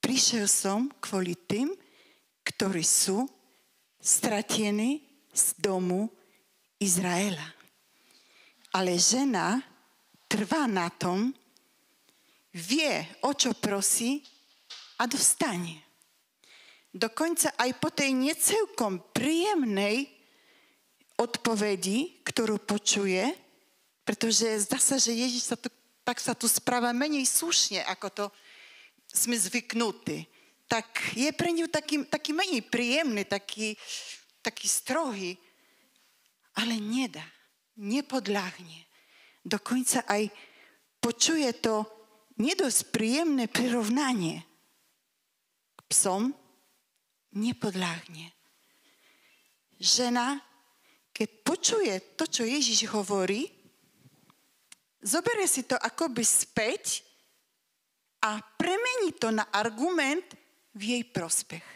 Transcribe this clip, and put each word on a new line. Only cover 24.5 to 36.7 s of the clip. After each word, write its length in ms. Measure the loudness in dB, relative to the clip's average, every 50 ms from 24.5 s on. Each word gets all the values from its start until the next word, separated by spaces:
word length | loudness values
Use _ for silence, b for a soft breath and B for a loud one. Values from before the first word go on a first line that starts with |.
| 0 0
zdá 180 | 0 0 2 2
się, 200 | 2 2 4 4
że 140 | 2 2 2
Jezus 300 | 0 0 -2 -2 -2 -2
sa 140 | -4 -4
tu, 120 | -6 -6 -12 _ _ _ _ _ _ _
tak 180 | -4 -4 -2
sa 140 | -2 -4 -2
tu 120 | 0 0
sprawa 460 | 2 2 2 2 0 0 2 2 0 0
mniej 320 | 0 0 0 0 0 0
słusznie, 520 | 2 2 2 0 2 2 2 2 2 0
jako 320 | -2 -2 -4 -6 -6 -6 -10
to 220 | -6 -6 -6 -6 B B B B B B B B B B B B B B _ _ 0
sme 260 | 0 0 2 0 0
zvyknutí. 840 | 0 0 -2 -4 -4 -2 -2 0 0 0 0 -4 -6 -8 -8 -8 -8 _ b b b b b b _
Tak 480 | _ -2 -2 -2 -4 -8 -6 -6 -6 -2
je 180 | 0 0 0 0
pre 200 | 0 0 0 2
ňu 140 | 0 0
taki, 380 | 0 -2 -4 -2 0 -2 -2 -2
taki 280 | -2 -4 -4 -2 -2 0
mniej 280 | 0 0 0 0 -2 -2
przyjemny, 640 | -2 -2 -2 0 2 2 2 2 2 0 -2 -2
taki, 520 | -2 -4 -4 -4 -8 -8 -6 -4 -6 -6 B B B B B B B B B B B _ _
taki 280 | _ -8 -8 -4 -4 -2
strogi, 680 | -2 -2 -2 -2 -2 -2 -2 -2 -4 -6 -6 -8 -8 -10 b b b b b b b b b b b b b b b b b b _ _ _ _ _
ale 240 | -2 -2 -2